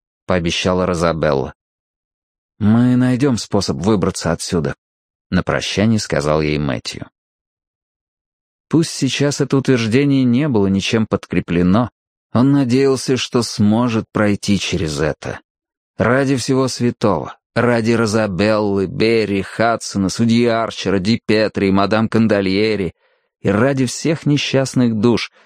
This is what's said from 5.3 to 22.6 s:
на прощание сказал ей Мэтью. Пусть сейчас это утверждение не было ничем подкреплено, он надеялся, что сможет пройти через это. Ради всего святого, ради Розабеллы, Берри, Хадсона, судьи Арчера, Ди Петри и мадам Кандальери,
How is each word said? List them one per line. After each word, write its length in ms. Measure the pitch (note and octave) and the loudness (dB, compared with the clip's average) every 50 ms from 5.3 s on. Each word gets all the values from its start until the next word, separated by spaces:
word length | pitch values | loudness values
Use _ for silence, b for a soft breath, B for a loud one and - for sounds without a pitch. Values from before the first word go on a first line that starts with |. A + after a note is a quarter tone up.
на 120 | F#2+ F2+ - | -4 -2 0
прощание 560 | - C#2+ C2+ - - - F#2+ G2+ A2+ A2+ G#2+ | 0 -2 -2 -2 -4 -2 0 2 2 2 0
сказал 420 | - - - C#2 C#2+ D2+ D2+ D#2 | -2 -2 -2 -2 0 0 0 0
ей 180 | D2+ D2+ D2+ D2 | 0 0 -2 -2
Мэтью. 520 | D2 C#2 B1+ A1+ - - - - - - _ _ _ _ _ _ _ _ _ _ _ _ _ _ _ _ _ _ _ _ _ _ _ _ _ _ _ _ _ _ _ _ | -2 -4 -4 -6 -8 -12 -14 -14 -16 -18 _ _ _ _ _ _ _ _ _ _ _ _ _ _ _ _ _ _ _ _ _ _ _ _ _ _ _ _ _ _ _ _
Пусть 240 | - D#3 E3 - - | 0 0 0 0 -2
сейчас 500 | - - C3 - - C#3+ C#3+ C#3 - D3 | -4 -4 -2 0 0 0 -2 0 -2 -2
это 160 | - - C3+ | 0 0 0
утверждение 680 | C3 - C3 A#2+ A2+ A2 A2 C3+ C#3+ C#3+ C#3 C3+ C3 | 2 2 2 2 2 2 2 2 2 2 2 2 2
не 240 | B2 A#2 B2 D3+ D#3 | 2 2 2 2 2
было 180 | B2 G#2+ G2 | 2 2 2
ничем 400 | F#2+ G2 G2 - - - A2+ A2 | 2 2 0 0 0 0 0 0
подкреплено, 840 | - - F#2+ - - - F2 - - E2+ E2+ F2 F2+ F#2 A2+ B2 - - _ _ _ _ _ _ _ - | 0 -2 -4 -4 -4 -4 -4 -2 0 0 2 2 4 2 2 0 -2 -6 _ _ _ _ _ _ _ 0
он 200 | A2+ B2 C#3 C#3+ | 2 4 4 4
надеялся, 640 | C#3+ C#3 A#2+ A#2+ C3 C#3 C#3 C3+ A#2+ - - C3+ A#2+ | 2 2 2 2 2 2 2 0 0 0 -2 -2 -2
что 240 | - - - B2 A2+ | -4 -2 -2 -2 -2
сможет 640 | - - - G#2 G#2 G#2+ A#2 B2 B2 A2 A2 G2+ - | -2 -2 0 2 2 2 2 0 0 -2 -2 -4 -4
пройти 480 | _ G#2 G#2+ G#2 G2+ - - - G2+ F2+ | _ 0 0 0 0 -2 -2 -2 -2 0
через 420 | - - - E2+ - D#2 D2 C#2+ | 0 -4 -4 -4 -4 -4 -4 -2
это. 400 | D#2 D2+ C#2+ - - C2 A1+ - - _ _ _ _ _ _ _ _ _ _ - | -2 -2 -4 -6 -10 -12 -14 -14 -16 _ _ _ _ _ _ _ _ _ _ -6
Ради 380 | G2 A2 B2 C3+ C#3 C3 C#3 | -2 -2 0 0 0 0 -2
всего 320 | B2 - - C3+ C3 C3+ B2+ | -2 -2 -2 0 0 0 -2
святого, 680 | - - B2 A#2+ A2+ - - G#2+ F#2+ D#2 C2 - - - _ _ _ | -4 -2 -2 -4 -2 0 0 0 0 -2 -4 -8 -12 -18 _ _ _
ради 380 | A#2 A2+ A#2 A#2+ A#2 A2 A2+ A#2 | 0 0 2 2 2 2 0 2
Розабеллы, 920 | A2+ A#2 G#2+ G2+ A2+ G#2+ G#2 F#2 E2 G2+ G#2+ A2 G#2+ G#2+ G2+ G2 G2 F#2+ | 2 0 0 0 0 -2 -2 0 0 0 2 2 0 0 0 0 -2 -2
Берри, 560 | E2+ F2 F#2+ A2 A2+ A#2 A2+ G#2+ G2 G2+ G2 F2+ | -4 -2 -2 0 2 2 2 0 0 -2 -4 -4
Хадсона, 640 | - - - A2 A#2 A2+ G#2+ - - - G2+ G2 F#2 | -6 -4 -2 0 0 0 -2 -6 -6 -4 -2 -2 -2
судьи 380 | - - A#2 A#2 A2+ A#2 A#2+ | 0 0 0 2 2 2 2
Арчера, 520 | A#2+ A2+ A2+ A2+ - - - - F#2+ F#2 G2 | 2 0 0 -2 -4 -6 -6 -4 -2 -2 0
Ди 220 | F2 G#2 A#2 - - | 0 0 -2 -2 0
Петри 420 | - G#2+ G#2+ A2 F#2+ - - G2+ G2 | 0 2 2 2 0 0 0 0 2
и 40 | F#2+ | 2
мадам 360 | G2 G2+ G2 A2 A2 A2 - | 2 2 2 2 0 0 0
Кандальери, 840 | - A2 A2+ G#2+ G#2+ G2+ G2 F#2+ F#2+ G2 | 2 0 2 2 2 0 0 0 0 0